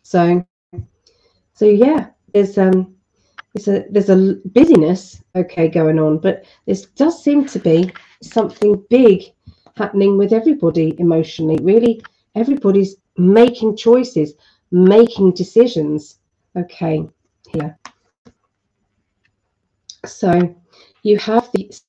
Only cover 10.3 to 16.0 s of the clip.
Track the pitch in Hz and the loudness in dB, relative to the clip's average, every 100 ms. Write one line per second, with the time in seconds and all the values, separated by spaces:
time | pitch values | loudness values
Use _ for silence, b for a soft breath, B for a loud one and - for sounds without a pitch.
10.3 | 220 220 151 165 165 160 156 175 160 160 | 0 0 -2 -2 -2 -4 -2 -2 -2 -4
11.3 | - 156 156 165 220 233 226 - _ _ | -6 -4 -2 0 0 0 -4 -12 _ _
12.3 | 214 240 277 196 196 196 - _ - 180 | -6 -4 -2 0 0 -2 -8 _ -2 2
13.3 | 214 240 240 220 208 233 247 247 - 151 | 4 4 0 -6 -2 2 2 0 -4 -6
14.3 | _ _ _ _ 180 185 202 233 226 190 | _ _ _ _ 2 4 6 2 2 0
15.3 | 180 180 220 240 170 151 151 | 0 -2 2 2 0 -6 -6